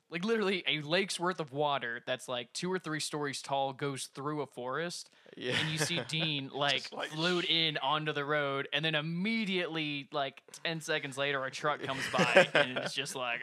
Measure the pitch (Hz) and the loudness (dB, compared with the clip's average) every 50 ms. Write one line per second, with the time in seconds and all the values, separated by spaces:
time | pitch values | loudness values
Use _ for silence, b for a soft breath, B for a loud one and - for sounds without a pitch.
0 | b _ 160 170 180 226 233 220 196 190 202 175 - 135 147 156 143 147 170 190 | b _ -6 -4 0 0 2 2 2 2 0 2 2 0 0 0 0 2 2 2
1 | 208 185 - - 170 180 180 - 165 127 131 143 151 143 143 131 123 117 117 120 | 2 0 -2 -2 0 0 0 -2 -4 -4 -2 0 2 2 2 0 -2 -4 -6 -4
2 | - - 127 120 - - 127 120 120 - - - 175 180 185 180 - 160 156 147 | -4 -2 -4 -2 -4 -4 -6 -6 -6 -6 -6 -4 -2 -2 -2 -2 -2 -4 -4 -4
3 | - - 160 147 147 139 131 - - - 139 139 135 135 135 131 147 143 135 123 | -2 -4 -2 -2 -2 -2 -4 -6 -4 -2 0 0 0 0 -2 -2 -4 -4 -4 -4
4 | - - - 143 135 147 151 147 139 - - 127 120 127 131 151 170 175 - - | -8 -10 -10 -8 -6 -4 -4 -4 -4 -6 -8 -8 -6 -4 -4 -2 -4 -4 -6 -8
5 | - - b b b - - - 113 123 123 - 156 156 156 156 151 139 170 135 | -12 -14 b b b -20 -14 -6 -2 0 0 0 0 0 0 0 0 0 0 -2
6 | 117 - 156 160 160 156 147 139 135 - - 139 147 143 135 131 - - - - | -2 -2 -2 -2 0 0 0 -2 -4 -4 -2 0 2 2 2 0 -2 -6 -8 -8
7 | 147 147 156 156 165 180 180 170 170 151 160 165 165 160 151 143 131 135 151 151 | -8 -6 -4 -2 0 2 2 2 2 2 2 2 2 2 0 0 0 0 2 2
8 | 156 151 139 147 143 139 151 147 143 139 139 139 - - - 147 156 160 156 151 | 0 0 -2 -2 0 0 0 2 2 0 0 -2 -2 -2 -2 0 0 0 0 0
9 | 160 165 170 175 185 220 226 226 214 185 190 180 175 151 160 160 151 147 147 143 | 0 -2 -2 -2 -2 0 0 0 0 0 0 0 0 0 -2 -2 -2 -2 -4 -6
10 | 135 - 151 147 139 135 - - - - - - - 170 165 165 - 165 156 151 | -6 -4 -2 -2 -2 -2 -4 -10 -16 -18 -12 -6 -4 -4 -4 -4 -2 -2 -2 -2
11 | 147 139 127 139 139 143 143 135 131 131 - - 156 151 143 - - 131 131 131 | -2 -4 -2 0 0 2 2 0 -2 -4 -4 -2 0 0 0 0 -2 -4 -2 -2
12 | - - - 127 - 123 120 190 175 175 - 156 139 127 127 117 - - - 139 | -2 0 2 4 4 8 10 10 10 10 8 4 4 4 2 -2 -4 -2 -2 -4
13 | 135 139 - 135 123 120 117 123 | -4 -4 -4 -4 -2 -2 -2 -2